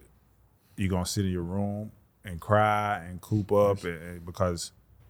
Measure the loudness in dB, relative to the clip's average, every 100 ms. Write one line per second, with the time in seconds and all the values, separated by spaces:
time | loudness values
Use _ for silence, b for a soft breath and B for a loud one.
0 | -18 _ _ _ _ _ _ -4 0 0
1 | -2 -2 -2 -2 -4 -4 -4 -6 -10 -14
2 | _ _ -12 -6 4 6 6 2 0 -4
3 | -6 -12 -2 0 4 4 4 2 -4 -8
4 | -10 -14 -8 -2 0 0 -6 -14 _ _
5 | -20